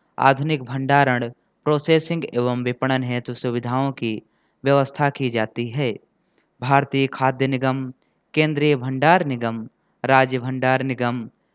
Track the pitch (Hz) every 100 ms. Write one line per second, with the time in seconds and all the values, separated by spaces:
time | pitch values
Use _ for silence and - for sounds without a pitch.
0 | _ - 131 131 151 151 127 131 135 139
1 | 135 123 120 - _ _ - 151 151 160
2 | 160 170 - 120 123 123 123 123 131 131
3 | 123 123 123 123 127 120 120 127 139 131
4 | 113 110 - _ _ _ 135 139 135 -
5 | 143 139 131 113 110 - 117 120 131 101
6 | - _ _ _ _ _ 127 139 131 139
7 | 135 - 131 127 135 135 131 135 131 -
8 | _ _ _ - 156 147 151 139 127 131
9 | 147 180 156 123 117 113 113 _ _ _
10 | 123 135 131 127 123 131 127 131 135 120
11 | 123 123 110 - _